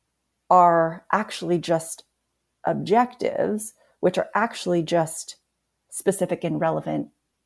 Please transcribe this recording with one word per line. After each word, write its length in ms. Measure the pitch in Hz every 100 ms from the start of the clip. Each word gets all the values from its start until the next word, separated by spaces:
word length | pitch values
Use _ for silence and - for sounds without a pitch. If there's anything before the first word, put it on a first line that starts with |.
| _ _ _ _ -
are 560 | 180 175 170 165 175 -
actually 460 | 196 214 - 170 175
just 460 | 165 165 160 - _ _ _ _ _ _
objectives, 1120 | - 220 156 220 247 - - - 180 214 - - _ _
which 160 | 180 180
are 140 | -
actually 480 | 202 233 - 180 175
just 540 | 160 170 165 - - - _ _ _ _ _
specific 540 | - 196 185 180 175
and 140 | 165 156
relevant 500 | 160 156 156 151 - _ _ _